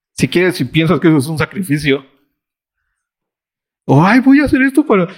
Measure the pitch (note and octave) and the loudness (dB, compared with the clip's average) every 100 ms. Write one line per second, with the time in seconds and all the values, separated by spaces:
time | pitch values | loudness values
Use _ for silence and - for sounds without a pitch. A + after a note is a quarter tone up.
0 | _ - C3+ F3 F3+ - B2 D#3 D#3+ D#3 | _ -4 -2 0 0 -2 -4 -2 0 0
1 | E3+ D#3 C3 D#3 D#3 - F3+ D3 C#3+ C#3 | 2 2 0 -4 -6 -6 -6 -4 -2 -4
2 | - _ _ _ _ _ _ _ _ _ | -6 _ _ _ _ _ _ _ _ _
3 | _ _ _ _ _ _ _ _ - C3+ | _ _ _ _ _ _ _ _ -2 2
4 | F3+ B3+ C4+ C#4 C#4+ C4+ C4+ C4+ D4 G3 | 4 2 4 2 2 0 0 0 0 0
5 | E3+ | -2